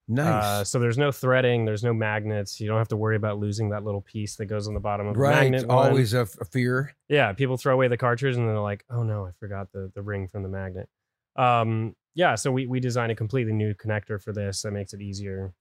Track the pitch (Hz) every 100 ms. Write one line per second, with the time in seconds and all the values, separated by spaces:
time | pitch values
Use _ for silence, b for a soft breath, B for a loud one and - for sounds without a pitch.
0 | - 120 151 107 104 101 98 127 120 120
1 | 143 - 127 127 123 120 110 107 120 113
2 | 110 107 107 107 98 - 107 110 110 107
3 | 110 110 107 104 104 104 107 104 104 101
4 | - 110 104 - 101 107 104 104 104 101
5 | 101 107 139 147 135 131 120 127 - 135
6 | 117 123 120 - 110 131 123 127 143 -
7 | - 147 113 98 135 127 143 131 127 120
8 | 127 120 135 120 117 107 104 104 - 120
9 | 113 104 95 - 104 98 98 101 95 101
10 | 101 98 95 104 95 95 95 92 - _
11 | _ _ _ - 127 120 113 110 113 -
12 | _ 160 175 117 143 131 127 127 127 120
13 | 117 110 107 131 110 110 107 101 110 107
14 | - 104 - 104 101 98 107 101 98 101
15 | 101 98 98 95 95 -